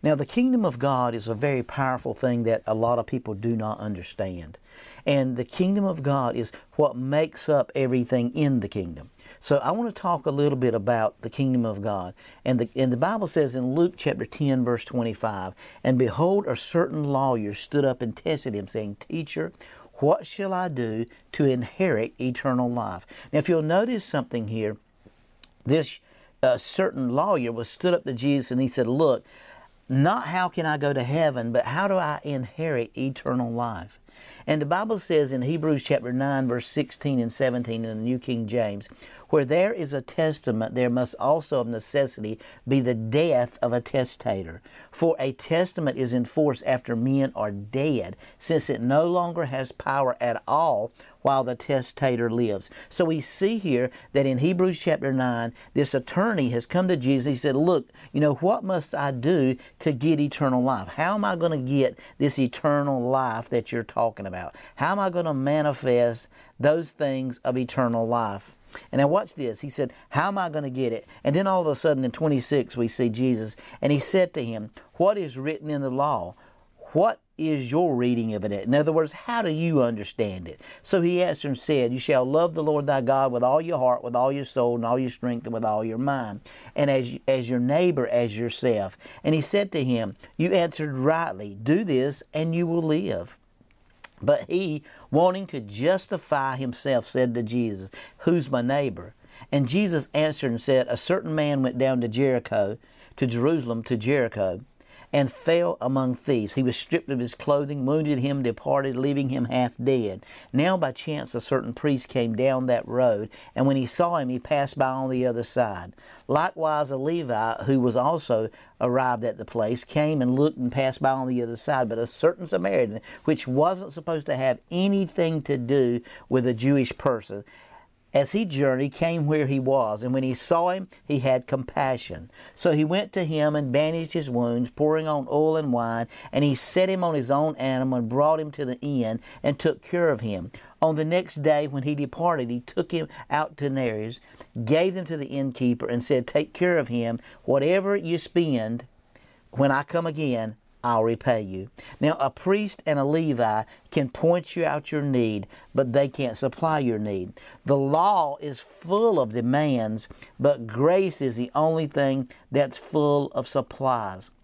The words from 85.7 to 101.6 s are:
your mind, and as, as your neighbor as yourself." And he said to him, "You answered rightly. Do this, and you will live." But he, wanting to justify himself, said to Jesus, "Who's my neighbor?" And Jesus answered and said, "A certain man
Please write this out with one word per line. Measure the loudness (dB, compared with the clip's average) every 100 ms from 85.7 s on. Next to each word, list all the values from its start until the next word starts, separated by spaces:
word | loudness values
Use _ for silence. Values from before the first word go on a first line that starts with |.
| 0
your | -2 -2
mind, | -2 -2 -4 -10 -14 -20 -12
and | -2 2
as, | 2 0 -4 0
as | 0 2
your | 0
neighbor | 2 4 4 2 2
as | 2 0 -2
yourself." | -4 -2 0 0 -2 -8 -20 -6 0
And | 0
he |
said | 2 0 0
to | -2
him, | 0 0 -2 -8 -18 -2
"You | 2
answered | 2 2 -2 -6 0
rightly. | 2 2 -2 -6 -10 -8
Do | 2 2
this, | 4 0 0 -4 -8
and | -4 -2 0
you | 0
will | 0
live." | 2 0 0 -4 -8 -16 _ _ _ _ _ _ -18 _
But | 0 0 0
he, | -4 -2 -6 -8 -20 -2
wanting | 2 2 0 -8
to | -10
justify | -10 -2 0 0 -2 -10 -2 -2 -2 -2
himself, | -6 -6 -2 -2 0
said | 0 0
to | 0
Jesus, | -2 -2 -2 -4 -10 -16 -20 -4
"Who's | 2 2 2
my | -2
neighbor?" | 0 0 -2 -6 -16 -20 -20 -20 -2
And | 0 2
Jesus | 2 2 0 0
answered | 0 0 0 -2
and | -2
said, | 2 2 2
"A | -4
certain | -2 -2 0
man | -2 0 2